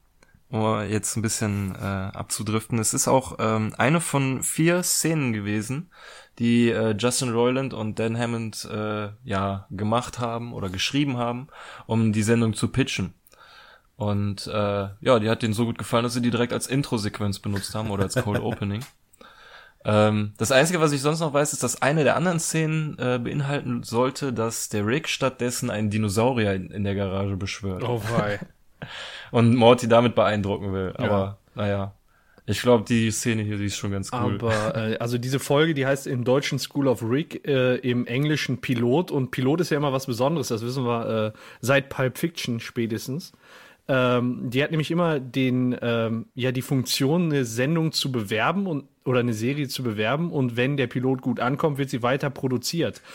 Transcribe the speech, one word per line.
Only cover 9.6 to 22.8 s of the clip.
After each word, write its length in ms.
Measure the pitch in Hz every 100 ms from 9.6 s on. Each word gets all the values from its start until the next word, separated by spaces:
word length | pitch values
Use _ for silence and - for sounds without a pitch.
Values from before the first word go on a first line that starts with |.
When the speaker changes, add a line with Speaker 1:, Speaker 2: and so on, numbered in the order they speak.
| -
Speaker 1:
gemacht 500 | 95 107 117 120 -
haben 340 | 120 117 120
oder 160 | - 95
geschrieben 460 | 95 - 139 143 123
haben, 320 | 120 123 135 - - - -
um 260 | 113 110
die 120 | 107
Sendung 300 | 107 117 113
zu 140 | 101 110
pitchen. 460 | 127 135 - 90 - _ - - - - - _ -
Und, 520 | 104 101 101 98 -
äh, 400 | 107 101 101 98 101
ja, 200 | 131 120
die 100 | 107
hat 120 | 110
denen 120 | 117
so 100 | 104 117
gut 120 | 113
gefallen, 260 | 98 117
dass 120 | 120 123
sie 60 |
die 100 | 120
direkt 200 | - 120
als 160 | 117 -
Intro-Sequenz 720 | 131 143 117 101 - 104 95
benutzt 340 | 101 101 - 107
haben 140 | 110
oder 120 | 98
als 120 | 95 127
Cold 240 | 107 104
Speaker 2:
<laughs> 20 |
Speaker 1:
Opening. 420 | 110 - 101 104 139 _ _ _ - - - - - _
Ähm, 500 | 110 107 107 107 104 -
das 140 | 110
Einzige, 280 | 131 165 175
was 120 | 156
ich 100 | 143
sonst 200 | 147 160
noch 120 | 160
weiß, 200 | 143 147
ist, 100 | 139
dass 180 | 123 -
eine 220 | 131 156
der 120 | 127 -
anderen 240 | 180 165
Szenen, 580 | - 160 156 156